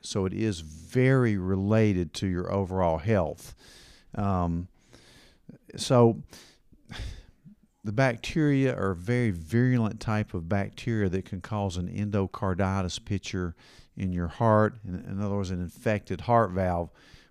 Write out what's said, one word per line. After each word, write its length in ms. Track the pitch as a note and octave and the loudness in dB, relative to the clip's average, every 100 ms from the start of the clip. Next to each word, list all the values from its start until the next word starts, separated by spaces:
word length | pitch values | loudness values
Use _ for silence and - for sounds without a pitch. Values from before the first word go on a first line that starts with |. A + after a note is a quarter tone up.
So 240 | - G#2 F#2+ | -6 -2 -2
it 80 | |
is 260 | F#2+ A2 E2+ | 0 -2 -2
very 800 | D#2 D#2 - B2+ B2+ C3+ A#2+ G2+ | -8 -16 -4 2 4 4 4 0
related 720 | F#2 F#2+ G2 A2 G#2+ F2+ E2 | 0 0 2 4 4 2 -2
to 120 | - G2 | -2 -2
your 260 | F2+ F2 | -2 -2
overall 460 | G2 F2+ F#2 F2 D#2+ | -2 -2 0 2 2
health. 560 | F#2+ G#2 D2+ - - - - - - - - | 0 0 0 -4 -14 -20 -20 -20 -20 -20 -12
Um, 540 | G#2+ G2 F#2 E2+ E2+ F2+ _ _ - - - - _ - - - | -4 0 0 0 -2 -6 _ _ -20 -20 -20 -20 _ -20 -20 -18
so 480 | - - B2 A#2 - - - - _ _ - - - - - - _ - - _ _ | -10 2 6 6 4 -8 -20 -20 _ _ -20 -16 -10 -10 -10 -18 _ -20 -20 _ _
the 100 | A2 | -4
bacteria 840 | G#2+ C3 A2+ - E3 D3 C#3 C3 F#2 | 2 2 0 -2 2 4 4 2 2
are 140 | G2 | -2
a 60 | F2 | -2
very 340 | F#2 B2 A#2 | 0 2 2
virulent 720 | E2+ D#2 A#2 B2+ B2 G#2+ A2 | 0 0 2 4 4 0 -2
type 340 | - G#2+ G2+ | -2 -2 -2
of 160 | F2+ E2 | -6 -2
bacteria 580 | G2+ G2+ - A#2 A2 F#2+ | -2 -2 -6 -4 0 0
that 160 | F#2+ | 0
can 160 | - F#2 | -4 -10
cause 380 | - G#2 G2+ F2 | -6 -4 -2 -2
an 100 | F2 | -4
endocarditis 1120 | F2+ G#2 G2+ F#2+ - G2 F2+ F#2+ G2 F2+ - | -4 -2 0 -2 -2 -2 0 0 0 -2 -6
picture 540 | - G2 - F#2+ F2 - - - - - | -4 -4 -4 -4 -4 -6 -18 -20 -18 -6
in 160 | F#2+ | -4
your 160 | F2 E2+ | -2 -4
heart, 460 | - A2+ G#2+ G#2+ A2 G2+ | 0 4 6 4 0 -10
in, 100 | F2+ F#2+ | -10 -8
in 160 | G2 | -6
other 140 | G#2 G2+ | -4 -2
words, 140 | F#2 | -4
an 120 | F2+ | -4
infected 600 | F2 - A#2+ G#2 - F2+ | -6 -4 -2 -2 -4 -8
heart 280 | - A#2 G2+ | 2 2 2
valve, 400 | F2+ F#2 F2 E2+ - - - _ | 0 0 0 -4 -10 -20 -20 _